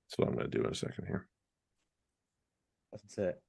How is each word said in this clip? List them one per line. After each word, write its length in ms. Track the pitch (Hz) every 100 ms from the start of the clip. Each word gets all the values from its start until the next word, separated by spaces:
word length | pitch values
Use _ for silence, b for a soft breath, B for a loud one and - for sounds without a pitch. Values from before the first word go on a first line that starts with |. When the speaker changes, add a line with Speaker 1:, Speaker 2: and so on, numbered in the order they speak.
| -
Speaker 1:
That's 80 | -
what 100 | -
I'm 80 | -
gonna 120 | -
do 140 | -
in 80 | 57
a 40 | -
second 300 | - - -
here. 220 | - - _ _ _ _ _ _ _ _ _ _ _ _ _ _ _ _
Speaker 2:
That's 260 | 110 - -
it. 200 | 92 -